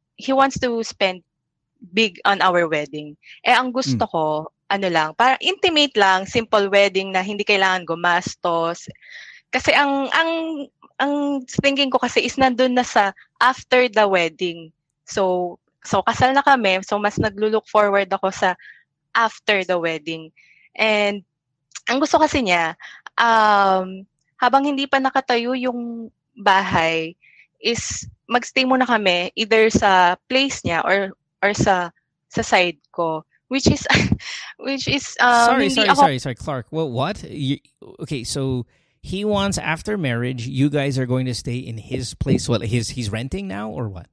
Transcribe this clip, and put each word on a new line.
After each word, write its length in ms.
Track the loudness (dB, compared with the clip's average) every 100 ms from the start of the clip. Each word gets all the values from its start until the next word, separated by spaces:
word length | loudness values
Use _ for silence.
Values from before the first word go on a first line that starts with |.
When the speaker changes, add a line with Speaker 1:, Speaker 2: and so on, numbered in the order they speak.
| _ -12
Speaker 1:
he 160 | -2
wants 220 | 2 2 2
to 160 | -2 -2 -4
spend 400 | -2 -2 -2 _ _ _ _ _ _ -8
big 300 | -2 -2 0
on 140 | 0 2
our 300 | 4 2 2
wedding. 480 | -2 -4 -8 -12 -16 -20 -6
Eh, 100 | 2 2
ang 160 | 2
gusto 320 | -2 -2 0 -2
Speaker 2:
Hmm. 60 |
Speaker 1:
ko, 80 | -2 -2 -2 -6 _ -6
ano 160 | -4 0
lang, 320 | 0 0 2
parang 240 | 2 2
intimate 560 | -2 0 0 2 2 4
lang, 320 | 4 4 0
simple 400 | -4 0 0 2
wedding 400 | 4 4 2 -2
na 160 | -2 -2
hindi 160 | -4
kailangan 420 | 0 2 2 0 -2
gumastos. 960 | -2 0 0 -2 -6 -2 0 -2 -4 -12 -20 -20 -20 -20 -20 _
Kasi 220 | -6 -2
ang, 340 | 0 2 0 -2
ang, 180 | -2 0 -2 -6 -8 -12 _ -14 -4
ang 480 | -2 -2 -2 -4 -6
thinking 420 | -2 0 0 0
ko 20 | 0
kasi 180 | 0 -2 -2
is 100 | 2
nandun 380 | 2 2 0
na 80 | 2
sa 300 | 0 2 0 -2 _ 0
after 460 | 0 0 0 2 4
the 140 | 4
wedding. 640 | 4 4 0 -2 -6 -6 -14 _ _ _ -8
So, 480 | -2 0 0 -2 -8 _ _ -2
so 160 | -2
kasal 300 | 0 2 2 4
na 60 |
kami, 380 | 4 4 4 0
so 140 | -2 -2
mas 160 | -2 -2
naglo-look 480 | -4 -2 0 0 0
forward 420 | 2 4 2 0
ako 160 | -2 -4
sa 240 | -2 -2 -2 -10 -20 _ _ _
after 480 | -2 -2 -2 -2 0
the 140 | 0 -2
wedding. 560 | -2 -4 -8 -10 -12 _ _ _ _ -2
And 460 | 0 2 0 -2 -10 _ _ _ _ -14 -4
ang 140 | -2
gusto 160 | 2 4
kasi 240 | 4 2
niya, 300 | 2 0 0 -6 -16 -20 -10 0
um, 880 | 2 4 6 4 4 2 -2 -10 -18 _ _ -2
habang 300 | 2 2 2
hindi 160 | -2
pa 160 | 0 0
nakatayo 540 | 0 0 0 0 0 -4
yung 540 | -4 -6 -8 -12 -14 _ _ -4
bahay, 760 | 2 2 2 0 2 0 -4 -10 _ _ _ _
is 420 | -4 -4 -6 -10 -14 -18 -4
magstay 340 | -4 -2 -2 0
muna 160 | 2 2
kami 460 | 2 2 0 -2
either 320 | -4 0 4 4
sa 420 | 4 4 6 4 2 -2
place 320 | 0 0 -2
niya 220 | -4 -2
or, 260 | 0 0 -2 -8 _ -4
or 140 | -2 0
sa, 320 | 2 0 -2 -10 _ _ _
sa 140 | -6
side 340 | 0 2 2 -2 _
ko, 320 | -6 -4 -4 -10 _ -6
which 180 | -2 0
is, 180 | 0 0 0 0 -2
<laughs> 340 | -6 -14 -16 -12
which 280 | -8 -6 -4
is, 280 | -4 -4 0
um, 260 | 2 4 4
Speaker 3:
Sorry, 160 | 4 2
Speaker 1:
hindi 60 |
Speaker 3:
sorry, 140 | 2 2
Speaker 1:
ako 120 | 4
Speaker 3:
sorry, 180 | 4 2
sorry, 160 | -4 -8
Clark. 300 | -6 -8 -6
Well, 200 | -4 -4
what? 320 | -2 -4 -6
You, 340 | -10 -6 -4 -4 _ _ -20 -14
okay, 240 | -8 -8
so 420 | -6 -4 -2 -4 -6 _ _ _
he 220 | -10 -6
wants 340 | -2 0 0 -2
after 380 | -4 -4 -4 -4
marriage, 500 | -2 -2 -4 -6 -6
you 220 | 0 0
guys 280 | 2 -2 -2
are 80 | -2
going 200 | -2 -2
to 80 |
stay 220 | -6 -6 -8
in 200 | -8 -12
his 360 | -8 -8 -8
place. 340 | -6 0 0 2
What, 140 | -2
his, 280 | 0 -2 -2
he's 200 | -6 -6
renting 380 | -6 -6 -8 -8
now 220 | -8 -8
or 180 | -8 -8
what? 180 | -10 -18